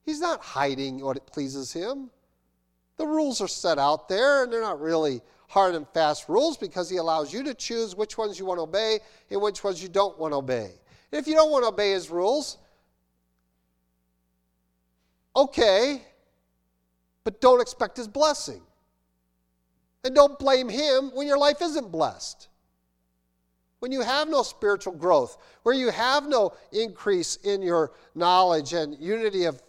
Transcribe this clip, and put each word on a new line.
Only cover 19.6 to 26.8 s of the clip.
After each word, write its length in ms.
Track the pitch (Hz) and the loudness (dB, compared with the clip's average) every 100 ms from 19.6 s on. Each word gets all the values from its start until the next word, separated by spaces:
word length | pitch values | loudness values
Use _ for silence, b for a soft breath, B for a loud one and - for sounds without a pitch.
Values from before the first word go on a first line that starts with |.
| _ _ _ _ | _ _ _ _
And 100 | 262 262 | 0 6
don't 220 | 285 285 | 6 4
blame 280 | 269 262 247 | 2 2 2
him 440 | 226 302 262 269 | -2 0 2 0
when 140 | 247 294 | -4 0
your 100 | 285 | 2
life 240 | 285 294 | 4 2
isn't 300 | 349 302 220 | -2 -4 -6
blessed. 580 | 165 139 95 - - - _ _ _ _ _ _ _ _ _ _ _ _ - | -2 -2 -4 -14 -16 -20 _ _ _ _ _ _ _ _ _ _ _ _ -12
When 120 | 247 | -6
you 100 | 269 | -4
have 260 | 226 277 311 | 0 0 2
no 140 | 294 | 2
spiritual 520 | - - 208 196 190 | 0 0 0 0 -2
growth, 440 | 165 175 156 123 - b b | -2 4 4 4 -6 b b
where 120 | 226 262 | 0 2
you 160 | 247 | 0
have 360 | 180 240 285 285 | 0 2 2 2
no 260 | 269 262 - B | 2 0 -2 B
increase 680 | 208 | -6